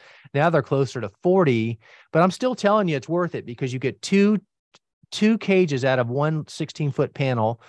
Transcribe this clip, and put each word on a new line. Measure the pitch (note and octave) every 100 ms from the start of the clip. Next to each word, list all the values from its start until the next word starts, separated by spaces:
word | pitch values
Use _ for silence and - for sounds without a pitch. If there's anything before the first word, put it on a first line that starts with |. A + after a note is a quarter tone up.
| - - -
Now | C#3 E3
they're | D#3+
closer | - C#3 C#3 B2+
to | G#2+ -
forty, | F3 F#3+ D#3+ A#2 A2+ A2+ _ - _
but | D#3+
I'm | F#3
still | F3 B3+ A#3+
telling | G3+ G#3+ F#3
you | C#3+
it's | A#2
worth | E3+ F3 A#2
it | -
because | A#2+ C3+
you | B2+
get | B2+ -
two, | - G3 G3+ G#3+ - _ _ _ _ _ -
two | - G#3+ A3
cages | - F#3+ F3+ C3+ C3
out | C3
of | A#2+
one | C3 D3+ D#3 -
sixteen-foot | - D#3 - D3 C3 C#3
panel, | - C3+ A#2+ A2 A#2